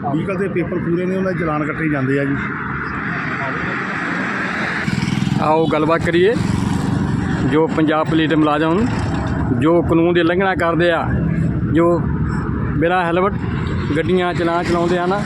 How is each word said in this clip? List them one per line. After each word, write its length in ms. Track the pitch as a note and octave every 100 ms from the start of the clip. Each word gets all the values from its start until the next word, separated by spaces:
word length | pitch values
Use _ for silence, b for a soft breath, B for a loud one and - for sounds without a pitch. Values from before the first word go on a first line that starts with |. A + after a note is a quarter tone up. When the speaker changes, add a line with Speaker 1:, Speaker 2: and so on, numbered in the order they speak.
Speaker 1:
ਵਹੀਕਲ 340 | - D#3 E3 F#3
ਦੇ 100 | G3
ਪੇਪਰ 320 | F#3 D#3+ F3+
ਪੂਰੇ 260 | D#3 E3+ F#3
ਨੇ 100 | F#3+
ਉਹਨਾਂ 160 | F#3+
ਦੇ 80 | E3+
ਚਲਾਨ 260 | E3+ D3+ D3
ਕੱਟੇ 240 | D3 D#3+
ਜਾਂਦੇ 300 | D3 C3 C#3
ਆ 40 |
ਜੀ। 120 | C#3 C#3 - - - - - - - - - - C3 C3 B2+ - - - - - - - - - - - - - - - - -
Speaker 2:
ਆਓ 240 | D3+ D#3 D#3+
ਗੱਲਬਾਤ 340 | D3+ D#3 E3 E3+
ਕਰੀਏ 280 | E3 F#3 C4 - - - - - - - - - - C3
ਜੋ 160 | D3 D#3+
ਪੰਜਾਬ 400 | - D#3 D#3 D#3
ਪੁਲਿਸ 200 | D#3+ D#3
ਦੇ 60 | D#3
ਮੁਲਾਜ਼ਮ 500 | D3+ D3+ D#3+ F3 A#3+ A2+ - - - - - A#2+
ਜੋ 200 | D3 E3+
ਕਾਨੂੰਨ 320 | D3+ E3 E3
ਦੀ 80 | F3
ਉਲੰਘਣਾ 340 | E3 F3+ G3 F3+
ਕਰਦੇ 360 | E3+ E3 F3
ਆ, 140 | E3 - - - - - - -
ਜੋ 260 | D3+ E3+ E3+ - - - - - - - -
ਬਿਨਾਂ 240 | E3 F3+ E3+
ਹੈਲਮਟ 280 | E3+ F#3+ G3+ - - - - - D3
ਗੱਡੀਆਂ 360 | E3 F#3 F3+
ਚਲਾ, 300 | E3 E3+ E3+
ਚਲਾਉਂਦੇ 360 | F3 E3+ E3+ F3+
ਹਨ 140 | F3+ G3+